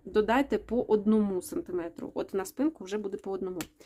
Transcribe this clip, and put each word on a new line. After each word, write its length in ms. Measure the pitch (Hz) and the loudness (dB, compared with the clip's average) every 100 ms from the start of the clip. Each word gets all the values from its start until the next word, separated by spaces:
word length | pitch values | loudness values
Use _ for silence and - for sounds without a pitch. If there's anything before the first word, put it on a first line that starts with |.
| 196 | 0
додайте 520 | 214 214 247 277 214 | 2 4 2 2 -2
по 240 | - 233 | 0 -2
одному 600 | - 214 202 220 202 180 | 2 4 6 4 4 0
сантиметру. 680 | - 175 165 180 165 - - - | -4 -6 -4 -4 -6 -8 -8 -6
От 180 | - | -4
на 120 | 196 180 | -4 -4
спинку 380 | - 302 - | -2 -2 -2
вже 140 | 185 208 | -6 -6
буде 200 | 202 202 | -4 -6
по 140 | 196 | -6
одному. 280 | 190 190 180 - _ | -6 -4 -6 -10 _